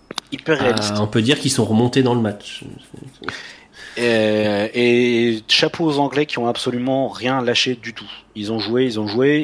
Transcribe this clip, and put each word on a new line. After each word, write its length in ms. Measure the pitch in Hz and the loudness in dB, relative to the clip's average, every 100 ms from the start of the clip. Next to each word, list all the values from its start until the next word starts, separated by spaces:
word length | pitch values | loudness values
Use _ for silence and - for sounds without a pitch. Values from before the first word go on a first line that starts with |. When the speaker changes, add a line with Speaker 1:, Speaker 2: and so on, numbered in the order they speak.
| _ - - | _ -14 -12
Speaker 1:
Hyper 260 | 139 - 151 | -10 -2 0
Speaker 2:
Ah, 40 | |
Speaker 1:
réaliste. 300 | 127 110 104 104 | 2 2 0 0
Speaker 2:
on 60 | 104 | 0
peut 160 | 117 | 2
dire 160 | 110 147 | 2 2
qu'ils 100 | 131 | 0
sont 120 | 127 | 0
remontés 380 | 104 107 123 135 | 2 4 4 4
dans 120 | 127 | 4
le 60 | 120 | 4
match. 440 | 107 101 - - - - - - 135 - - - - - - - - - | 0 -2 -12 -16 -16 -18 -18 -20 -20 -14 -12 -12 -16 -20 -20 -20 -14 -2
Speaker 1:
Euh, 680 | 120 113 107 107 107 101 110 | 2 2 2 2 2 0 0
et 680 | 120 120 120 123 120 120 110 - | 2 4 4 4 2 2 0 0
chapeau 380 | - 156 - 165 | 0 0 0 0
aux 120 | 143 | 2
Anglais 280 | 143 131 151 | 0 0 -2
qui 120 | - | -2
ont 80 | 117 | -2
absolument 600 | 117 - 120 127 135 127 | -2 -4 -2 -2 -2 -2
rien 320 | - 117 131 | -4 -2 -2
lâché 340 | 120 117 127 123 | 0 0 0 -4
du 180 | 113 | -8
tout. 160 | 110 104 - - | -14 -16 -20 -18
Ils 180 | 110 104 | -10 -4
ont 60 | 113 | -4
joué, 260 | 104 120 | -2 0
ils 160 | 131 107 | 0 -2
ont 60 | 107 | -2
joué, 360 | 107 135 151 | 2 2 2